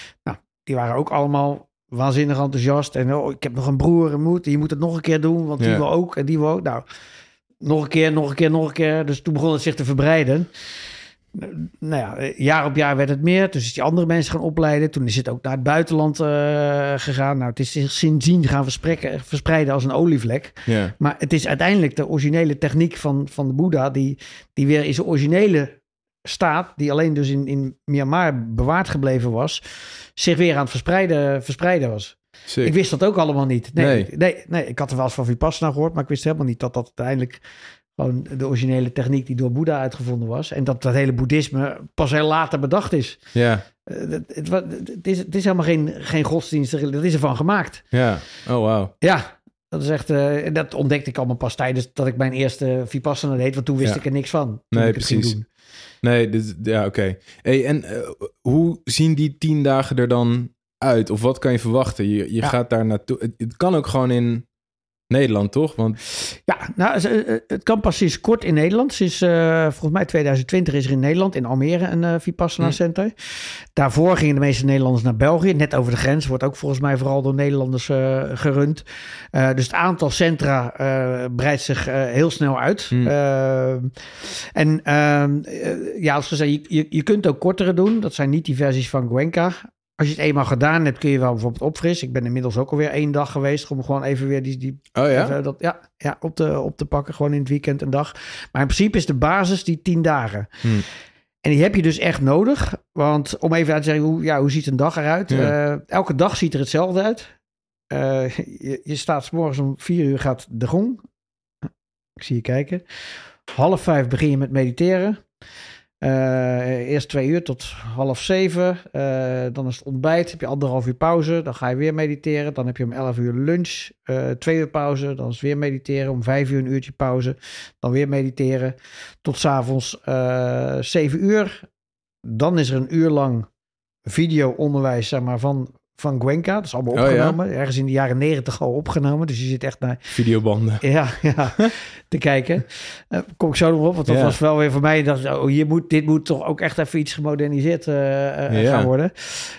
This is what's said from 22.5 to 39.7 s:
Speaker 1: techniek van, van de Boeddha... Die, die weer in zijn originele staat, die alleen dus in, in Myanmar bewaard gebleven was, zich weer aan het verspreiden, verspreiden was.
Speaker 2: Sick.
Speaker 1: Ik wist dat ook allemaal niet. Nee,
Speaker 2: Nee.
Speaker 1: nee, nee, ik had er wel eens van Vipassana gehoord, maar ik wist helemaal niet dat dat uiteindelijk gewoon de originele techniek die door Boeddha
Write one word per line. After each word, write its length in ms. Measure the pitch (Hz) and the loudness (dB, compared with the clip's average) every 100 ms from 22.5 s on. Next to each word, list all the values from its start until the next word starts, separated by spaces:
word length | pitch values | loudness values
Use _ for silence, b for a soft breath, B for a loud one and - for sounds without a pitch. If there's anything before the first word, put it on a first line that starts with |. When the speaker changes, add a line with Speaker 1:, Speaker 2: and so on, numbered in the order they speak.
| 139 | 0
Speaker 1:
techniek 380 | 147 143 165 - | 0 2 0 0
van, 320 | 151 139 139 | -2 -2 -2
van 160 | - 135 | -4 -2
de 60 | |
Boeddha... 360 | 135 180 170 135 | 0 2 2 0
Die, 280 | 135 135 139 B B B | 0 -2 -4 B B B
die 140 | - 139 | -2 2
weer 160 | 151 | 2
in 100 | 147 | 2
zijn 140 | 131 - | -2 0
originele 680 | 151 143 175 208 160 139 - _ _ _ _ - | 0 2 4 4 4 0 -8 _ _ _ _ -10
staat, 460 | - 175 156 175 - | -2 0 0 -4 -4
die 160 | 147 | 0
alleen 220 | 147 165 | 2 2
dus 160 | 147 135 | 2 0
in, 180 | 139 139 | 0 -2
in 300 | 139 135 - - | -2 -4 -6 -2
Myanmar 680 | 143 139 165 170 131 113 | 0 2 2 2 0 -4
bewaard 360 | 113 127 170 185 | -2 2 2 0
gebleven 420 | 151 135 131 120 | 0 2 2 0
was, 320 | 113 156 - B B B B B | 0 -2 -4 B B B B B
zich 240 | - - 160 | -2 2 4
weer 160 | 175 143 | 4 2
aan 60 | |
het 80 | 135 | 0
verspreiden, 760 | 127 160 185 185 151 139 139 | -4 0 2 2 2 2 0
verspreiden 460 | 123 131 180 175 123 | -4 -4 0 2 0
was. 280 | 107 - - _ - B | -4 -8 -16 _ -20 B
Speaker 2:
Sick. 200 | - 151 | 0 2
Speaker 1:
Ik 60 | |
wist 160 | 160 185 | 2 2
dat 140 | 143 | 2
ook 140 | 190 185 | 2 2
allemaal 280 | 156 139 135 | 2 2 2
niet. 280 | 123 - | 0 -2
Nee, 120 | 151 156 | 2 4
Speaker 2:
Nee. 220 | 117 92 151 | 4 0 0
Speaker 1:
nee, 260 | 180 - - | 0 0 -4
nee, 180 | 170 120 | -4 -4
ik 140 | 123 | -4
had 100 | 139 | -4
er 60 | 131 | -2
wel 100 | 127 | -2
eens 80 | |
van 120 | - 120 | -2 -2
Vipassana 460 | 120 160 - 156 | 0 0 0 -2
gehoord, 220 | 139 160 | 0 -2
maar 100 | 165 | -2
ik 60 | 143 | -4
wist 140 | 143 | -2
helemaal 220 | 156 156 135 | -2 -2 -2
niet 140 | 113 | -2
dat 140 | 123 | -4
dat 180 | 123 117 - | -6 -8 -6
uiteindelijk 440 | 123 135 123 - B B B B _ - | -4 -2 -4 -8 B B B B _ -4
gewoon 320 | 131 127 - 135 | -2 -2 -4 -6
de 100 | 135 | -2
originele 440 | 123 131 127 123 | 0 0 0 0
techniek 340 | 135 123 139 123 | -2 -2 -2 -2
die 100 | 123 | -2
door 160 | 127 | -2
Boeddha 280 | 127 160 | 0 0